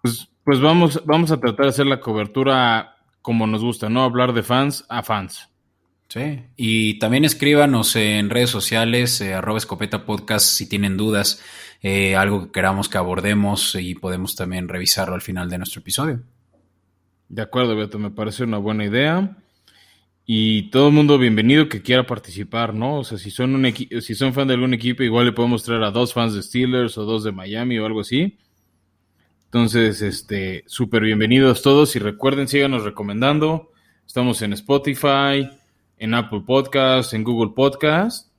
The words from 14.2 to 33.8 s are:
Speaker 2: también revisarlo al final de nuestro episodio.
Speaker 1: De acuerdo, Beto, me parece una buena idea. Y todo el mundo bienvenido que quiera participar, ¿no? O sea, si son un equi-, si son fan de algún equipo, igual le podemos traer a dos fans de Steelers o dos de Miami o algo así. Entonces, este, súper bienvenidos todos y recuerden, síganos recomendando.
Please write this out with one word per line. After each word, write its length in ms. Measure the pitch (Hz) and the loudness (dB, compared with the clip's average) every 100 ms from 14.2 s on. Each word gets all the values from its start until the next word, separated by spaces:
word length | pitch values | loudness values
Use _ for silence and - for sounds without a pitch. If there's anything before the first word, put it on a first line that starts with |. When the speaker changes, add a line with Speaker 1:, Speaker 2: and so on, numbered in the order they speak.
| 92 - | -6 -8
Speaker 2:
también 320 | 90 92 90 | -6 -6 -6
revisarlo 460 | 90 92 - 92 | -4 -2 -2 -2
al 80 | 90 | -6
final 260 | - 92 87 | -8 -8 -6
de 80 | 90 | -8
nuestro 220 | 90 - | -10 -12
episodio. 400 | - - 156 120 - _ _ _ _ _ _ _ _ _ _ | -8 -4 -4 -6 -10 _ _ _ _ _ _ _ _ _ _
Speaker 1:
De 120 | 104 | -10
acuerdo, 320 | 110 127 123 | -4 0 0
Beto, 240 | 107 104 107 | 0 -4 -6
me 120 | 104 | -8
parece 340 | 104 107 104 | -6 -8 -4
una 140 | 120 107 | -4 -2
buena 260 | 101 107 | -2 -2
idea. 540 | 104 117 147 175 196 - _ _ _ _ _ _ _ _ - | 0 0 2 0 -2 -6 _ _ _ _ _ _ _ _ -2
Y 440 | 110 110 107 101 | 2 2 2 0
todo 180 | 131 143 | 4 6
el 60 | |
mundo 240 | 151 147 143 | 6 6 6
bienvenido 500 | 123 110 113 147 151 | 4 4 6 4 4
que 140 | 104 | -2
quiera 240 | - 127 127 | 2 2 2
participar, 680 | 113 - 90 87 113 117 | -6 -10 -14 -8 -4 -4
¿no? 240 | 107 127 147 | -4 -4 -4
O 60 | |
sea, 140 | 117 104 | -8 -12
si 120 | 98 | -10
son 240 | 92 127 | -4 -2
un 100 | 135 | 2
equi-, 360 | 127 107 123 117 | 0 -2 -8 -8
si 140 | 113 | -8
son 180 | 107 135 | -2 -2
fan 120 | 127 135 | 0 0
de 60 | |
algún 180 | 123 127 | 0 0
equipo, 300 | 120 120 123 | 0 -2 -2
igual 240 | 127 117 120 | 0 4 2
le 60 | |
podemos 300 | 113 120 117 | 2 0 0
traer 180 | - 117 | -2 -2
a 80 | 107 | 0
dos 240 | 110 123 | 0 0
fans 180 | 120 113 | 0 -2
de 80 | 104 | -4
Steelers 540 | - 123 127 127 120 113 | -4 -2 0 0 -2 -4
o 80 | |
dos 200 | 107 110 | -4 -4
de 80 | 107 | -4
Miami 460 | 95 95 110 123 117 | -8 -10 -6 -4 -2
o 80 | 107 | -2
algo 140 | 110 | -4
así. 360 | 101 127 190 _ _ _ _ _ _ _ _ _ _ _ _ | -2 -2 -2 _ _ _ _ _ _ _ _ _ _ _ _
Entonces, 540 | 120 113 117 110 101 | 0 2 4 2 2
este, 640 | 104 - - 101 95 92 _ | -6 -6 -8 -6 -6 -8 _
súper 360 | - 110 113 | -6 -2 0
bienvenidos 600 | 110 107 110 127 131 120 | 2 2 4 6 6 4
todos 320 | 139 143 147 120 | 4 6 4 2
y 20 | |
recuerden, 480 | 104 101 135 139 135 | -4 -2 -2 0 0
síganos 360 | 143 139 127 | 0 0 0
recomendando. 840 | 104 101 101 104 135 151 156 160 - _ | -4 -6 -6 0 0 2 0 -2 -8 _